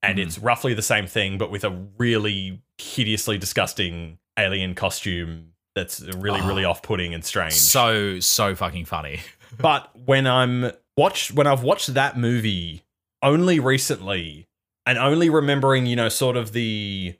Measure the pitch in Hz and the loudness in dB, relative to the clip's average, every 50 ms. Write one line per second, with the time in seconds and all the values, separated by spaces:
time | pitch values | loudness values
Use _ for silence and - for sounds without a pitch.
0 | - 98 95 98 98 85 82 98 104 120 120 - - 135 120 107 107 - 120 107 | 0 0 0 0 -2 -4 -6 -4 0 0 0 0 0 -2 -2 -2 0 0 0 0
1 | 101 90 - 113 101 95 98 98 - 76 95 101 - 104 92 90 92 101 98 - | 0 -2 -2 -2 -2 -2 -2 -4 -6 -4 -6 -4 -4 -4 -4 -4 -12 -14 -6 -2
2 | 120 120 113 110 104 107 101 98 95 95 92 92 _ _ _ _ - - - - | 0 2 2 2 0 0 -4 -4 -6 -8 -10 -12 _ _ _ _ -14 -10 -4 -2
3 | 123 107 107 104 - - 107 101 92 95 - - 95 87 - - 101 87 85 85 | 0 0 0 -2 -2 -2 -2 -2 -4 -4 -2 -2 -2 -2 -2 -4 -4 -4 -4 -8
4 | 85 80 82 - _ _ _ - 107 95 95 98 92 92 90 - - 98 - - | -10 -12 -14 -20 _ _ _ -2 -2 0 0 -2 -4 -4 -4 -2 -4 -4 -4 -4
5 | - 101 90 87 85 82 82 82 82 80 85 _ _ _ _ 101 92 - - - | -6 -4 -4 -4 -4 -6 -10 -12 -16 -20 _ _ _ _ _ -6 -6 -6 -8 -12
6 | - 76 92 92 95 101 101 101 92 95 98 95 95 90 85 - - - 110 92 | -10 -10 -12 -6 -4 -2 -2 0 0 0 0 0 0 0 -2 -2 -4 -4 -4 -4
7 | 90 85 85 82 80 - - 101 87 80 73 - - - - 139 123 117 113 107 | -2 -4 -6 -8 -8 -4 -2 -2 -2 0 2 4 4 4 4 4 4 4 4 2
8 | 104 101 95 90 90 - - - 110 101 95 90 98 87 85 90 85 - - 82 | 0 0 -2 -2 0 0 2 2 2 0 0 0 -4 -4 -4 -6 -8 -6 -6 -6
9 | 78 71 71 - - - - _ - - - 113 131 165 - - - - _ - | -6 -6 -10 -10 -12 -14 -18 _ -20 -20 -16 -2 0 2 2 2 -2 -8 _ -16
10 | 123 123 139 135 135 131 127 127 127 123 123 123 123 123 - - _ _ _ - | 0 2 2 2 4 4 4 4 2 2 2 -2 -2 -4 -6 -10 _ _ _ 2
11 | 143 196 - - - - 104 147 147 147 139 131 120 131 - - - - 131 139 | 2 2 2 0 -6 -4 0 2 4 4 4 2 4 2 0 0 0 -2 0 0
12 | 135 139 - 127 120 117 123 120 110 113 101 90 85 82 80 85 _ _ _ _ | 0 0 0 0 0 0 0 0 0 0 0 -2 -4 -8 -10 -14 _ _ _ _
13 | _ _ _ _ - 135 147 160 175 185 180 160 123 131 135 135 131 - 151 104 | _ _ _ _ 2 4 4 6 6 4 4 4 4 4 2 2 2 -2 -4 -4
14 | 95 95 101 92 85 82 73 76 87 _ _ _ _ _ _ _ _ - 127 123 | -4 -6 -4 -4 -6 -8 -12 -16 -20 _ _ _ _ _ _ _ _ 0 0 2
15 | 127 139 147 160 170 165 151 156 143 143 143 139 135 135 135 131 127 123 120 120 | 4 4 4 6 4 6 6 4 4 4 2 4 4 4 4 4 4 2 2 2
16 | 117 113 - - 135 127 123 123 117 107 107 120 120 110 110 107 104 101 101 98 | 2 0 0 2 0 2 2 0 -2 -2 -2 -2 -2 -2 -2 -4 -4 -6 -6 -6
17 | 92 90 85 _ | -6 -8 -8 _